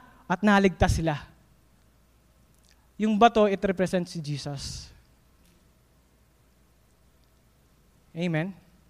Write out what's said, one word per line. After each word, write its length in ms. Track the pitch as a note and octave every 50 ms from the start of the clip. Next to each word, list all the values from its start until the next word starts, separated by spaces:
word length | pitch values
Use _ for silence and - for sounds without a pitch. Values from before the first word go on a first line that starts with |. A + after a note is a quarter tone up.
| - - - - - -
at 120 | F3 - -
naligtas 560 | G#3+ G3+ G3 G3 F#3+ E3 - G3 F3+ - -
sila. 200 | D#3+ D#3+ D3 C#3+ - - - _ _ _ _ _ _ _ _ _ _ _ _ _ _ _ _ _ _ _ _ _ _ _ _ _ _ _ _ _ _ _ _
Yung 240 | - G#3 A3 G#3+ G3+
bato, 240 | A#3 A#3 A3+ A3 G#3 G#3
it 80 | G3 F#3+
represents 560 | - G3 F#3 F3+ F#3 E3+ - F3+ F3 F3 -
si 80 | E3+ D3
Jesus. 640 | C#3+ D3 C3+ - D3 C#3+ C#3 - - - - - - - - - _ _ _ _ _ _ _ _ _ _ _ _ _ _ _ _ _ _ _ _ _ _ _ _ _ _ _ _ _ _ _ _ _ _ _ _ _ _ _ _ _ _ _ _ _ _ _ _ _ _ _ _ _ _ _ _ _ _ _ _ _ -
Amen? 400 | E3 F3 F3+ D#3+ D#3 E3 G3 F#3 - - _ _ _ _ _